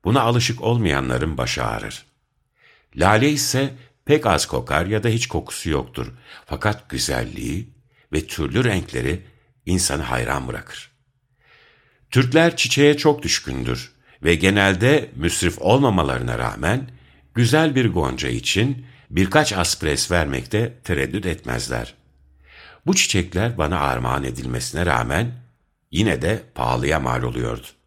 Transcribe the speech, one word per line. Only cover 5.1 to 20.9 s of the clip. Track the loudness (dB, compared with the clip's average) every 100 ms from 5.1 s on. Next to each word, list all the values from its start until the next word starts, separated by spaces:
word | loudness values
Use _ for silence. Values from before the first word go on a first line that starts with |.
| -2 -2
kokusu | -6 -6 -8 -2
yoktur. | -2 -4 -10 -10 -12 -20 -20
Fakat | -10 -2 -2 -4 _
güzelliği | -6 -2 -2 -4 -8 -6 -6 -10 _ _ _ _
ve | -2 -2
türlü | -6 -2 0
renkleri | 0 0 -2 -4 -2 -4 -8 _ _ _
insanı | -2 0 0 -2
hayran | -2 -4 -2 -4 -4
bırakır. | -10 -12 -18 -20 _ _ _ _ _ _ _ _ _ _ _ _
Türkler | 0 4 4 4 2
çiçeğe | 0 4 6 6
çok | 4 2
düşkündür | -2 -2 -4 -4 -4 -4 -6 _ _ _
ve | 2
genelde | 4 4 4 4 4 4 4 0
müsrif | -4 -4 0 -2 0
olmamalarına | 2 4 4 2 0 -2 -2 -2
rağmen | -4 -2 -2 -2 -4 -16 -20 _ _
güzel | 0 4 4 4
bir | 2 2
gonca | 2 -2 -2 -4
için | -2 -2 0 0 -2 -10 -20 _
birkaç | 0 2 2 2
aspres | 0 -2 -2 -2 -2 0
vermekte | 0 0 -4 -2 -2 -2 -6
tereddüt | -4